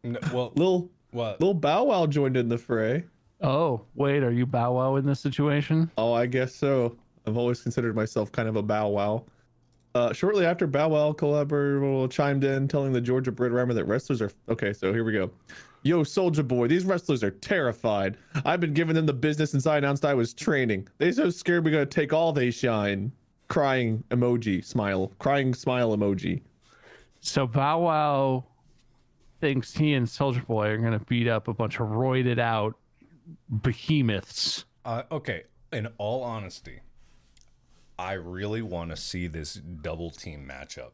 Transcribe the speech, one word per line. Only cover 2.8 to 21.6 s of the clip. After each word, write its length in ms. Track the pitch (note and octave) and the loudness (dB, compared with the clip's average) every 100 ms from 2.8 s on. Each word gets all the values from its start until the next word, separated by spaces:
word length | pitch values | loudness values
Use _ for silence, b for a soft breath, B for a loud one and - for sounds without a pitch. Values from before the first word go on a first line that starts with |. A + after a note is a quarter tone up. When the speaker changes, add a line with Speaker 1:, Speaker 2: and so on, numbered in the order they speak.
| A2 C#3 E3+ _ _ _ | 0 -2 -4 _ _ _
Speaker 3:
Oh, 400 | C3+ C#3 E3 A#2 - - | 0 0 0 -2 -8 -2
wait, 280 | C#3 C#3+ | 0 2
are 80 | B2+ | 2
you 140 | A#2+ B2+ | 2 0
Bow 280 | C3 A#2+ | 0 0
Wow 220 | B2+ C3 C3+ | 2 2 0
in 80 | C#3 | 0
this 140 | C#3 | -2
situation? 720 | C#3+ C3 C#3+ D3 C#3+ D#3 E3 - | -2 0 0 0 2 0 0 0
Speaker 2:
Oh, 160 | A2+ | 0
I 120 | A#2 B2 | 2 2
guess 280 | B2+ B2+ | 0 -2
so. 420 | - C#3+ C3+ A#2 A#2 _ _ - | -2 0 2 0 -4 _ _ -4
I've 120 | A2+ | 0
always 240 | A#2+ B2 | 0 0
considered 340 | - A#2 A#2 A2 | -2 -2 -2 0
myself 360 | A2 - G#2 | -2 -2 -2
kind 160 | - A2+ | -2 -2
of 80 | A2 | -2
a 80 | |
Bow 260 | G#2 G#2+ G#2+ | 0 0 0
Wow. 360 | G2+ G2+ A2 - b b _ _ _ _ | 0 0 -2 -6 b b _ _ _ _
Uh, 200 | B2 A#2+ | 0 0
shortly 320 | - F#3 G#3 E3+ | 2 0 2 2
after, 220 | F3 E3 | 2 0
Bow 220 | C#3 D#3 | 2 2
Wow 220 | D3+ D3+ | 4 2
collabor-, 1000 | D3+ D3 D3 D3 D3 C#3+ C#3 C#3 C3+ C3 | 2 2 2 2 2 2 2 2 2 0
chimed 340 | - C#3+ C#3 | 0 2 2
in, 240 | C3+ C3+ C3+ | 2 2 0
telling 260 | D3+ C3+ | 0 2
the 80 | B2+ | 0
Georgia 300 | A#2+ B2+ C3 | 2 0 0
Bred 200 | G#2 B2 | 0 0
Rhymer 220 | A#2+ B2 | 2 2
that 120 | A2+ D2+ | 0 0
wrestlers 360 | A2+ - C3 | -2 0 -2
are, 100 | G#2 - - | -2 -4 -4
okay, 220 | A#2 G2+ | -2 0
so 200 | G2+ F#2+ | 0 0
here 100 | A2 | 0
we 80 | A2 | 2
go. 180 | G#2+ F#2 - - B B B | 0 0 -6 -20 B B B
"Yo, 200 | C3+ E3+ | 2 2
Soulja 440 | D3 - F3+ D3+ C3+ | 2 2 2 2 0
Boy, 200 | B2 A#2+ | 2 2
these 180 | E3 F#3 | 2 2
wrestlers 380 | F3+ - C3 | -2 0 0
are 80 | G#2 | 0
terrified. 840 | - - G3 C3+ G#2+ A#2 G2+ G2 G2+ B D3+ C3+ | -4 -2 0 0 0 -2 0 -2 -4 B -4 0
I've 140 | E3+ | 0
been 120 | E3+ | 0
giving 220 | C#3+ E3 D#3+ | 0 2 2
them 100 | D#3+ | 2
the 60 | |
business 380 | C3+ D3+ D3 D3+ | 2 0 0 0
since 140 | C#3+ D3 | 2 2
I 100 | D3+ | 2
announced 280 | C#3 C#3 D3 | 2 2 2
I 80 | |
was 200 | C3+ A#2 | 2 0
training. 540 | - - D3 B2 G2 - _ | -2 0 2 2 0 -4 _
They 120 | E3 | 0
so 180 | A#3+ F#3+ | 2 0
scared 360 | E3+ - F3 | 0 0 2